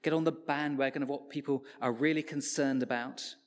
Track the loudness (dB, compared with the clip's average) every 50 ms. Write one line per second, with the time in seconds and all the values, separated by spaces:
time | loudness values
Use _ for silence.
0 | 2 2 2 4 2 2 0 0 -4 -2 -2 0 0 -2 0 2 0 0 0 -2
1 | -2 -2 -4 -6 -8 -8 -8 -6 0 0 -2 -2 -2 -10 -10 -2 0 0 2 4
2 | 4 4 4 2 -2 -2 -4 -2 -2 0 2 2 2 2 4 2 2 0 0 -2
3 | -2 -6 -8 -10 -10 -10 -12 -16 _